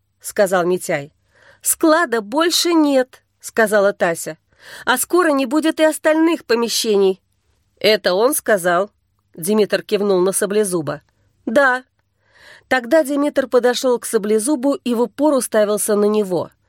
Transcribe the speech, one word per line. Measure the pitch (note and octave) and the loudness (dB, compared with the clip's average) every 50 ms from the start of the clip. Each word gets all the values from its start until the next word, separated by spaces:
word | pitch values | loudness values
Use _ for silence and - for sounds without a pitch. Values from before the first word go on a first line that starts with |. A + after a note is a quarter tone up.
| _ _ _ _ | _ _ _ _
сказал | - - - - G3+ F3+ F#3+ F3+ E3+ | -18 -6 -2 0 0 2 2 0 0
Митяй. | F3 F3+ F3 - - E3+ D3 C#3+ D3 _ _ _ _ _ _ _ _ _ _ | 0 -2 -2 -4 -4 -6 -6 -6 -10 _ _ _ _ _ _ _ _ _ _
«Склада | - - - - - D#4+ D#4 E4 F4 C4 A3+ A#3 | -6 -6 -4 0 2 2 4 2 2 0 -2 -4
больше | G#3 G3+ A3+ D4+ E4 F4 D#4 - - F4 E4+ | -4 -4 -2 -2 0 0 0 0 0 0 2
нет», — | D#4+ D4+ C#4+ C#4 C4 B3+ - - - _ _ _ _ | 2 2 2 2 0 0 -2 -6 -20 _ _ _ _
сказала | - - - - A3+ G3+ G#3+ G#3 G3 G3+ G3 | -20 -6 -2 0 0 2 2 2 2 2 0
Тася. | - G#3 F3 E3+ E3 - E3 D#3 - _ _ _ _ - - - - - | 0 -2 -2 -2 -4 -8 -12 -14 -16 _ _ _ _ -20 -20 -20 -8 -4
«А | - B3 B3+ | -2 -2 -2
скоро | - - - F4 F4+ D#4+ | -2 0 0 2 2 2
не | C#4+ C4+ C4+ | 2 0 0
будет | A3+ C4 D#4 D4 D#4+ D#4 - | -2 -2 0 0 0 0 2
и | D#4 | 2
остальных | D#4 D4+ - - D#4+ D#4 D#4 D#4+ E4 E4 - - | 2 2 0 0 0 2 4 2 2 2 0 -2
помещений». | - A3+ A#3 A#3 A3 - - - A3+ G#3 G3 G3 F#3+ F#3+ - _ _ _ _ _ _ _ _ _ _ _ - | -2 -2 0 0 -2 -4 -4 -2 0 2 2 2 2 0 -2 _ _ _ _ _ _ _ _ _ _ _ -2
«Это | - G#3 A3 G#3 - F#3+ F3+ | 0 2 2 2 0 0 0
он | F#3+ A3+ C4 D4+ | 0 0 0 0
сказал?» | - - - A3 F#3 E3 F3+ F3 E3+ D3+ - _ _ _ _ _ _ _ _ _ | -2 -2 0 0 0 0 0 0 0 -2 -4 _ _ _ _ _ _ _ _ _
Димитр | - D#3+ F3+ G#3+ G#3+ G3+ F3+ - F#3 - | -10 -4 -2 0 0 0 0 -2 -4 -4
кивнул | - G#3+ G3 G3+ G3+ F#3+ F3+ | -2 -4 -2 0 0 0 2
на | F3+ F#3+ F#3 | 0 0 -2
Саблезуба. | - G#3+ F#3+ G#3 G#3+ G#3+ F#3+ F3+ E3+ D3 C#3+ D3 D3 - _ _ _ _ _ _ _ _ | -2 -4 -2 0 -2 -2 -2 -2 -4 -6 -6 -8 -10 -12 _ _ _ _ _ _ _ _
«Да». | C4+ A3 C#4+ C#4 C4 B3 B3+ B3+ _ _ _ _ _ _ _ _ _ _ _ - - - - _ - | -2 2 2 4 2 2 -2 -6 _ _ _ _ _ _ _ _ _ _ _ -20 -20 -20 -20 _ -4
Тогда | C4 B3+ A#3+ A3+ D4 D#4+ D#4 | -4 -4 0 2 2 2 2
Димитр | B3+ D4 C#4 C#4+ D4 - - C4+ - | 2 0 -2 -2 -2 -4 -6 -6 -2
подошел | - B3 G#3+ B3 A#3+ - - B3+ B3 A#3 | 0 0 2 2 0 0 0 -2 -2 -2
к | - | -2
Саблезубу | - - A3 F#3+ G#3+ A3 A3 G#3+ C4 D#4 B3+ A#3+ C#4+ C#4 | -4 -4 -4 -2 0 0 0 0 0 -2 -2 0 -2 -2
и | - - B3 A#3+ | -2 -2 -4 -2
в | A3 B3 | -2 -2
упор | A3+ - - C#4+ D#4 D4 | -2 -2 0 0 2 2
уставился | C4 G#3+ - - A3 G#3+ G3+ G#3+ G3+ - - G#3 | 0 -2 -2 0 0 2 2 0 -2 -2 0 0
на | G3+ G#3 | 0 2
него. | G#3 G#3+ G#3+ G#3 F#3 F3+ D#3 - - _ _ _ | 2 2 0 -2 -2 -2 -4 -6 -6 _ _ _